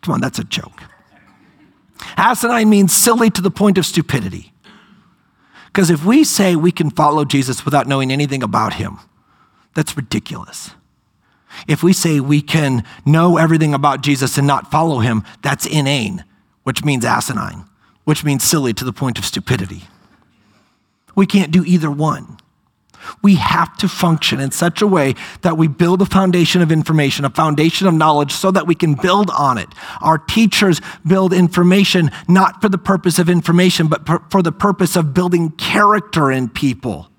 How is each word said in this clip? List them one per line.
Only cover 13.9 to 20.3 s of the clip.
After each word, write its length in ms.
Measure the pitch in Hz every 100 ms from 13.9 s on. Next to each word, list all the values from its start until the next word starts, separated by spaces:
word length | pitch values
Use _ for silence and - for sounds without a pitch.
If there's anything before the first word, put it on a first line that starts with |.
| 131
Jesus 360 | 143 135 131 -
and 80 | 143
not 240 | 139 -
follow 300 | 151 165 135
him, 240 | 117 110 104 -
that's 240 | 147 135 -
inane, 560 | 156 135 143 110 90 - _ _ _
which 200 | - 131
means 200 | 147 135
asinine, 600 | 117 117 - 117 - - - _ _ _
which 200 | - 151
means 200 | 151 139
silly 300 | - 165 131
to 100 | 107
the 80 | 127
point 260 | 113 135 110
of 60 |
stupidity. 600 | 98 - - 123 95 92 - _ _ _ _